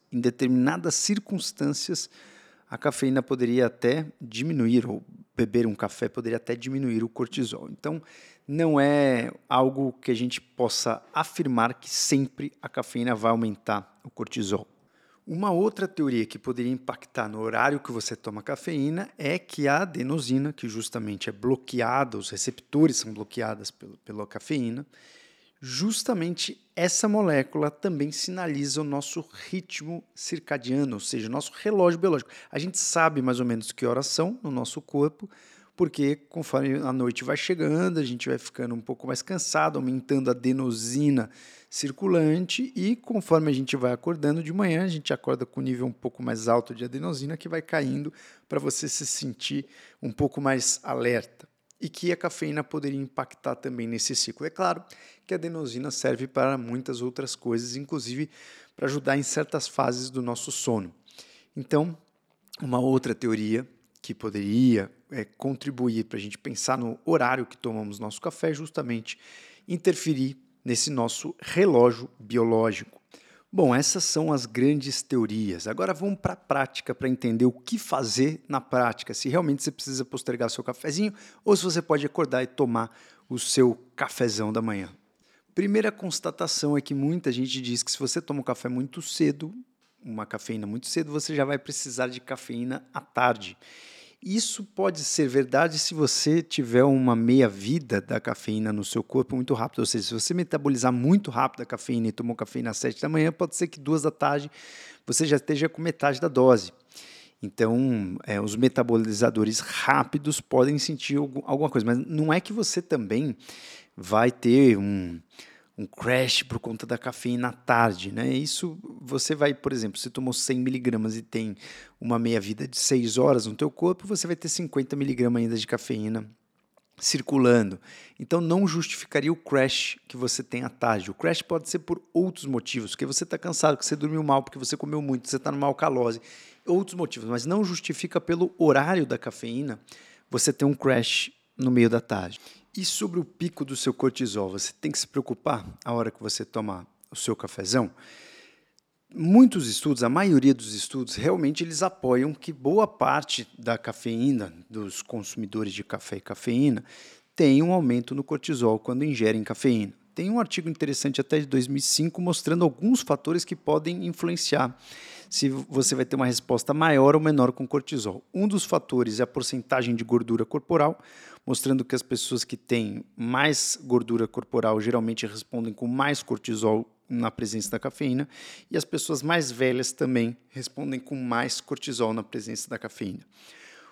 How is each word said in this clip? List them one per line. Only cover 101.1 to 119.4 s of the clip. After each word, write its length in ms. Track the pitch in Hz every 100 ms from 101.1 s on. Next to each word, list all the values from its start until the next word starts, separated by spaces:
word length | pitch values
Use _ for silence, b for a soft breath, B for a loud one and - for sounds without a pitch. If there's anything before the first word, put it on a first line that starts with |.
| 202 175
rápido 320 | 117 131 -
a 40 | 120
cafeína 420 | 120 - 120 113
e 40 |
tomou 240 | - 120 113
cafeína 360 | 107 123 117
às 60 | 107
sete 240 | 131 -
da 80 | 151
manhã, 220 | 160 160
pode 240 | 156 175 -
ser 120 | 170
que 120 | 147
duas 220 | 139 156
da 100 | 151
tarde 380 | - 143 143 147 B B B B B -
você 200 | 123 156
já 100 | 139
esteja 340 | - 143 160
com 120 | -
metade 380 | 165 - 143 131
da 80 | 170
dose. 460 | 131 127 113 90 _ _ B B B B _
Então, 760 | 101 - 113 117 135 113 95 95
é, 180 | - 101
os 140 | 104 110
metabolizadores 1040 | 127 135 120 113 110 101 117 110 107 110
rápidos 800 | - - - 139 - 147 143 -
podem 380 | - 131 131 147
sentir 380 | - 147 - 143
algu-, 260 | 143 135 -
alguma 240 | 139 151
coisa, 160 | 131 113
mas 120 | 123
não 360 | - 156 156
é 60 | 175
que 120 | -
você 300 | 214 - 185
também 560 | - 139 101 110 147 - B B B B B -
vai 360 | 90 107 123
ter 460 | - 117 131 131 101
um, 440 | 101 101 87 85 _ B B B B -
um 80 | 98
crash 560 | - 117 127 127 -
por 160 | - 117
conta 300 | 117 110 113
da 100 | 117
cafeína 520 | 127 - 123 123 123
à 40 |
tarde, 580 | - - 120 113 90 98
né? 220 | 104 131
Isso 460 | 131 151 - 175 165 - -
você 360 | 127 135 -
vai, 180 | 151